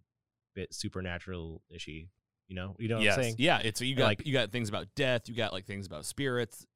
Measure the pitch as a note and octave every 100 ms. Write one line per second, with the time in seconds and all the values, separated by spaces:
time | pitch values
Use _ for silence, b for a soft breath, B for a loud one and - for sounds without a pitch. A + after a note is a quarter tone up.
0 | _ _ _ _ _ G2 F2+ - G#2 -
1 | F#2 F2 - F2+ E2 D#2+ - E2+ - D#2
2 | E2+ _ _ _ _ F#2 F#2 F2 A2+ A2+
3 | G#2+ G2 A#2+ A2+ D#3 C3 A2+ - B2+ C3+
4 | B2 G#2 D3 C3 G#2 B2 A2 G#2 - -
5 | C3 A#2+ - A2+ G#2+ F#2 F#2+ G2 F#2 D2+
6 | - - C#3 B2 A#2 - -